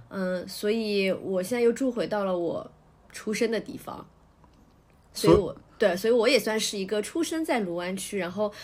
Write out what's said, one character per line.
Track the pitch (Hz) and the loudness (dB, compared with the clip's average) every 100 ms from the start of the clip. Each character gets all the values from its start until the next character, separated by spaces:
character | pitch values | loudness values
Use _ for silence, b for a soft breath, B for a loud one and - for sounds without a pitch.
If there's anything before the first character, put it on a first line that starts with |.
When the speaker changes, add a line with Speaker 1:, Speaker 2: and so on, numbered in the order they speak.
| - | -8
Speaker 1:
嗯， | 196 185 180 190 | -4 -2 -2 -6
所 | - 208 | -4 0
以 | 226 214 202 190 | 0 0 2 2
我 | 180 156 185 | 0 -2 -2
现 | 185 240 | 0 2
在 | |
又 | 233 | 4
住 | 233 262 | 4 0
回 | 233 160 | 0 -2
到 | 208 | 0
了 | 196 180 | 0 0
我 | 170 - - - _ _ - | -2 -4 -8 -16 _ _ -20
出 | - - | -10 -6
生 | 208 226 | 0 0
的 | 220 | 0
地 | - - | -4 -10
方， | - - - _ _ _ - _ - _ _ _ _ | -12 -14 -16 _ _ _ -20 _ -20 _ _ _ _
所 | - 202 | 0 6
以 | - | 6
我 | |
Speaker 2:
所 | 180 - - - | 6 -6 -18 0
Speaker 1:
对， | 208 175 | 0 2
所 | 220 | 2
以 | |
我 | 240 220 | 4 6
也 | 262 | 4
算 | 220 220 | 2 0
是 | 214 208 | -2 -4
一 | 190 | -4
个 | 214 | -4
出 | 208 330 | -4 -4
生 | 320 320 | -4 -2
在 | 320 262 | 0 0
卢 | 185 170 | 0 -4
湾 | 175 190 | -4 -6
区， | - 202 | -6 -4
然 | 175 | -4
后 | 190 208 B | -2 -4 B